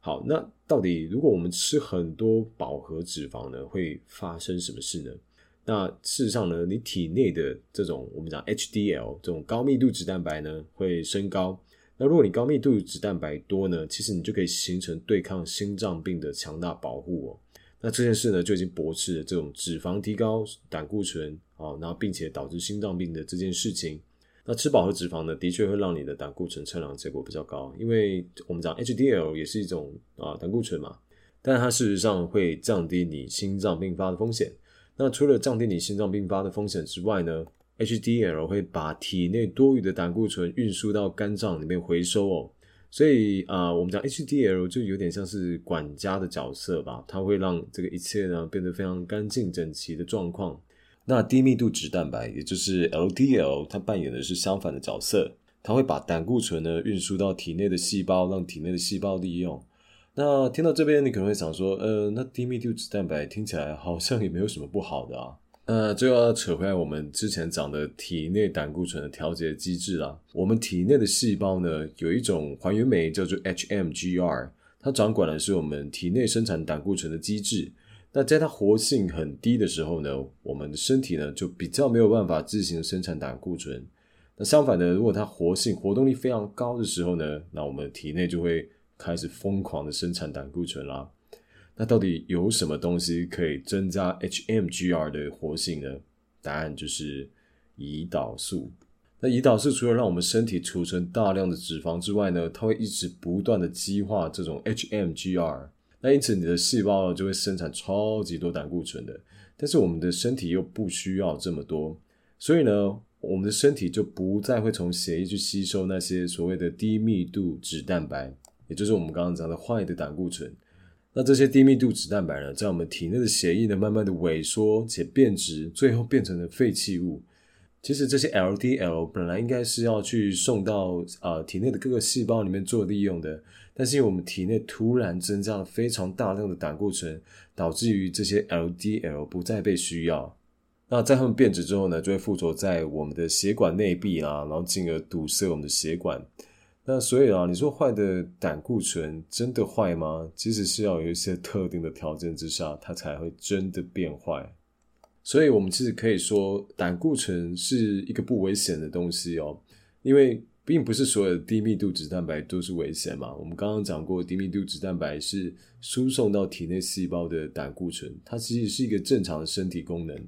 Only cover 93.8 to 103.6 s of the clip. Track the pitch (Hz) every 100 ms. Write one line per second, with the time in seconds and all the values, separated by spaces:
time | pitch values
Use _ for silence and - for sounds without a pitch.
93.8 | 95 92 90 87 90 - - 113 90 -
94.8 | 90 85 76 76 73 - 80 80 - 78
95.8 | 69 67 - _ _ _ - 73 78 73
96.8 | 76 - 76 69 67 _ _ _ _ -
97.8 | 71 76 85 82 62 58 - 90 60 -
98.8 | _ _ _ _ 127 123 135 110 143 131
99.8 | 120 117 113 87 87 113 113 92 - 90
100.8 | 85 90 87 117 104 95 92 82 - 80
101.8 | 82 85 87 101 101 87 85 - 110 110
102.8 | 107 - 90 - 85 90 98 107